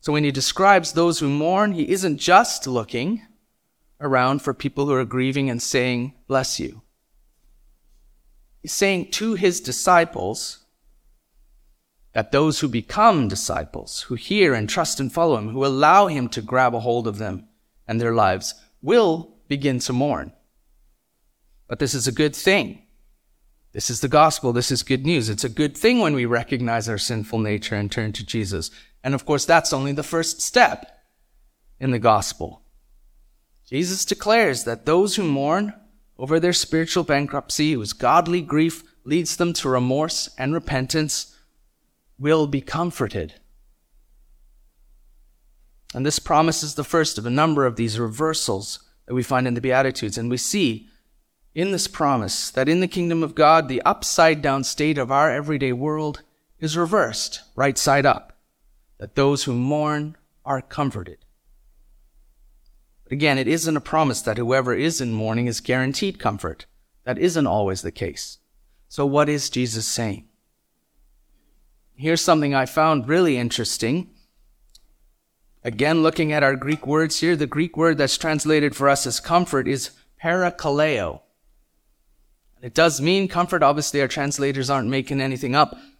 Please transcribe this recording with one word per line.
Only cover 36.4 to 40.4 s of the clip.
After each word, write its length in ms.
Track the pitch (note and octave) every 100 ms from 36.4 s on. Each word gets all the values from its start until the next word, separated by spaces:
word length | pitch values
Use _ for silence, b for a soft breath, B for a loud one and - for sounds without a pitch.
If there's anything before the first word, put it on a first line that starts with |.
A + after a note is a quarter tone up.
| F3
spiritual 500 | E3+ - D#3+ E3 F#3
bankruptcy, 720 | D#3+ C#3+ C#3+ C#3+ - - D3+
whose 200 | C#3 G#2
godly 480 | - B2 D#3+ E3+ F3
grief 420 | D3 D3 D#3+ D#3+ - b -
leads 320 | D#3+ E3 -
them 160 | F3
to 160 | D#3+ C#3
remorse 600 | B2+ B2 C3+ D#3+ - -
and 160 | -